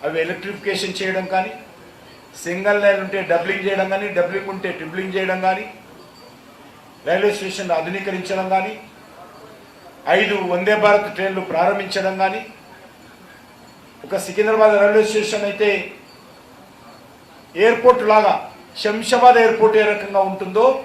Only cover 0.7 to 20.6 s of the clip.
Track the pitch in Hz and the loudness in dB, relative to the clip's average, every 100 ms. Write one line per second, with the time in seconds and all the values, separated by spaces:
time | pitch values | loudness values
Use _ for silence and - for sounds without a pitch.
0.7 | 190 196 185 190 185 185 185 196 - - | -4 -6 -6 -4 -4 -2 -2 -4 -10 -20
1.7 | - - - - - - - 170 175 202 | -20 -20 -20 -20 -20 -20 -14 -8 -2 0
2.7 | 208 202 196 190 196 170 170 175 196 190 | 2 2 2 -2 -6 0 0 0 -4 -2
3.7 | 190 190 196 208 180 175 190 190 190 190 | -2 -2 -2 -4 -2 -2 -4 -8 -8 -8
4.7 | 170 160 180 190 185 185 185 185 190 220 | -8 -10 -8 -6 -4 -4 -2 -2 -2 -6
5.7 | - - - - - - - - - - | -16 -20 -20 -20 -20 -20 -20 -20 -20 -20
6.7 | - - - 143 180 208 202 190 190 185 | -20 -20 -12 -2 0 0 0 -8 -8 -4
7.7 | 165 160 190 196 185 180 190 185 190 196 | -4 -4 -6 -6 -8 -6 -6 -2 -2 -2
8.7 | 220 - - - - - - - - - | -10 -18 -20 -20 -20 -20 -20 -20 -20 -20
9.7 | - - - - 185 214 202 180 180 190 | -20 -20 -14 -2 0 0 -2 -2 -2 0
10.7 | 208 208 208 208 160 190 190 - 160 185 | 2 4 4 0 -4 -4 -4 -4 0 0
11.7 | 202 190 190 190 190 190 214 - - - | 0 -4 -4 -4 -2 -4 -4 -12 -20 -20
12.7 | - - - - - - - - - - | -20 -20 -20 -20 -20 -20 -20 -20 -20 -20
13.7 | - - - - 190 190 185 214 220 214 | -20 -20 -20 -8 -6 -6 -2 0 4 6
14.7 | 208 202 214 214 214 - 214 202 202 208 | 6 4 4 2 0 -2 -2 -4 -2 0
15.7 | 196 - - - - - - - - - | 0 -6 -16 -20 -20 -20 -20 -20 -20 -20
16.7 | - - - - - - - - 165 220 | -20 -20 -20 -20 -20 -20 -20 -14 2 2
17.7 | 226 247 247 214 214 208 160 - - - | 6 4 4 4 4 4 0 -4 -18 -20
18.7 | - 208 214 - 247 247 233 226 220 220 | -6 -4 -4 0 6 8 8 4 4 4
19.7 | 214 214 208 196 196 190 190 185 196 | 4 2 0 -2 0 0 -2 -4 4